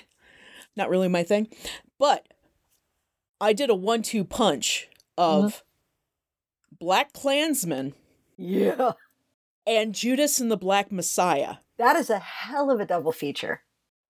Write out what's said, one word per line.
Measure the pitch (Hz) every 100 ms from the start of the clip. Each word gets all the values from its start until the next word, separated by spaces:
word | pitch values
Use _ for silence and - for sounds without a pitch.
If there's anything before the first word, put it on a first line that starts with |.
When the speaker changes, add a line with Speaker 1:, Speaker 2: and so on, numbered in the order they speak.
| - _ _ - - - - -
Speaker 1:
not | 190
really | 185 185
my | 180
thing. | 175 208 220 - - - _ -
But | 285 - - _ _ _ _ _ _ _ _ _ _ -
I | 208
did | 214 277
a |
one-two | 196 190 233 214 220
punch | 185 - 208 135 - - - _ _ -
of | 175 160
Speaker 2:
Mm-hmm. | 208 - _ _ _ _ _ _ _ _ _ _ _ -
Speaker 1:
Black | 170 202 285
Klansman | - 277 277 320 269 170 135 135 - _ _ _ -
Speaker 2:
Yeah. | 180 196 202 - 254 - _ _ _ _ _ _ -
Speaker 1:
and | 226 220
Judas | 190 233 262 294 -
and | 233
the | 208
Black | 185 202 202
Messiah. | 190 - - 180 139 135 - _ -
Speaker 2:
That | - 320
is | 233
a | 202
hell | - - 208 277 277
of | 233
a | 190
double | 175 160
feature. | - 143 - - - _ _ _ _